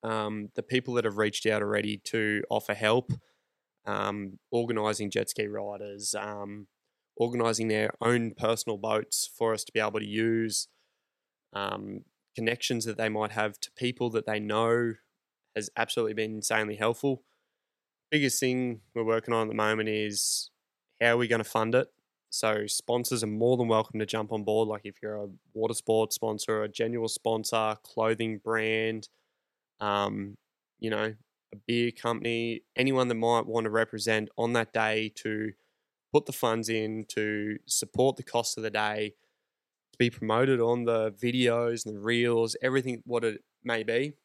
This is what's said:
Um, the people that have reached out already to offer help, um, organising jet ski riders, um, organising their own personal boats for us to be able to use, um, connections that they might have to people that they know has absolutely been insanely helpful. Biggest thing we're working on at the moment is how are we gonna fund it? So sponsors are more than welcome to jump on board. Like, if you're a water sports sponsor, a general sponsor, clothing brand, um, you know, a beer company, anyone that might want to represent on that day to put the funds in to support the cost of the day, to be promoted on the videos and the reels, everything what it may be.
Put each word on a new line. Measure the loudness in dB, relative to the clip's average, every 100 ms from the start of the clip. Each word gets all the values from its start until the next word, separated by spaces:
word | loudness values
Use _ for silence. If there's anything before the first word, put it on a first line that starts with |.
Um, | -2 -2 -2 -6 -8
the | -8
people | -2 -2 0
that | 0
have | 0 2
reached | 0 2
out | 0 2
already | 2 0 0 -4
to | -4 0 0 0 0
offer | -4 -2
help, | 0 4 4 2 -6 _ _ _ _ _ _
um, | -6 -2 -2 -4 -8 -12 _
organising | -2 0 0 0 0 -2
jet | -2 -2
ski | -2 -4
riders, | -4 -6 -8 -10 -8 -6
um, | -4 -4 -6 -8 -10 -14 _ _ _ _ -2
organising | 0 2 2 2 2
their | 2 0 0
own | 2 2 2
personal | 0 0 0 -2 -4
boats | 0 0 0 -4 -4
for | -2 0
us | 0
to | -2
be | 0
able | 0 -2
to | -2
use, | 0 2 2 0 -2 -4 _ _ _ _ _ _ _ _
um, | -6 -4 -4 -8 -10 -14 _ _
connections | -4 -2 -2 -2 -2
that | -2 -2
they | -2
might | 0 -2
have | 0 -2 -2
to | -12
people | -4 -4 -2 -2
that | -2 -2
they | -4
know | 0 2 4 2 2 -4 _ _ _ _ _
has | -6 -6 -2
absolutely | -2 0 -2
been | -2 -4
insanely | -4 0 0 0 0
helpful. | 0 2 0 -2 _ _ _ _ _ _ _ _ _
Biggest | 2 2 2
thing | 0 2 0 -4 _
we're | -4
working | 0 0 2
on | 0 2
at |
the |
moment | 2 2 2 0
is | -2 -2 -2 -2 -2 -6 _ _ _ _ _
how | 4
are | 4
we | 4
gonna | 2
fund | 2 0 2
it? | 2 0 _ _ _ _
So | -2 0 0 -2
sponsors | -4 0 0 0 -2
are | -2
more | 2 4 4
than | 4
welcome | 4 2 -4
to |
jump | -2 -2 -2
on | -4
board. | 0 2 2
Like, | -2
if | -8 -10
you're | -8 -6
a | -8 -12 _
water | -4 -2
sports | -2 2 4 4 0
sponsor, | -2 -2 -2 -2
a | -2
general | -2 -2 0 -4
sponsor, | -2 -2 -2 0 0 0 -2
clothing | -8 0 0 2 -2 -4
brand, | -2 0 0 0 0 -4 -8 _ _ _ _ _ _ _
um, | 0 2 2 -2 -8 -12 _ _ _ _
you | -4
know, | -2 -2 -4 _ _ _
a | -18
beer | -2 0 0
company, | -2 -4 -2 -2 -2 -2 -6 _ 0
anyone | 2 2 2
that |
might | 2 4 4 2
want | -2
to | 0
represent | 0 0 -2 0 0 0 -2
on | 0
that | 2 0
day | 0 0 0 -4 -6
to | -4 -4 -4 -8 _ _ _ _ _
put | 0 0
the |
funds | -2 0 0 0
in | -2 -2 -4
to | -6 -4 -2 -2 -4 -6 -4
support | -4 -2 2 2 2
the |
cost | -2 -2 -2 -4
of |
the | -4
day, | -2 -2 -2 -4 -6 _ _ _ _ _ _ _
to | _
be | 0
promoted | 0 0 2 4 4
on | 4 2
the | 2 2 0
videos | -2 -2 2 2 2 0 -2
and | -6
the | -6
reels, | 0 2 4 4 2 0
everything | 0 2 0 -6
what | -2 0
it | 0 -2 _ _
may | -4 -2
be. | 0 0 -2 -8